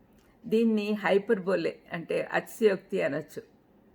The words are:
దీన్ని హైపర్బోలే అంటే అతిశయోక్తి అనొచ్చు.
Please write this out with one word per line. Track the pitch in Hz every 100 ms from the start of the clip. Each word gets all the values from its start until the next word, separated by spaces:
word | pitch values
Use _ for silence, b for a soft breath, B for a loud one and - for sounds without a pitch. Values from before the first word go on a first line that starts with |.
| _ b b b 165
దీన్ని | 220 226 214 208
హైపర్బోలే | 208 175 196 220 202 175 175 160 - -
అంటే | 170 160 170 -
అతిశయోక్తి | 165 - - 214 185 - 185
అనొచ్చు. | 160 147 - - - _ _ _ _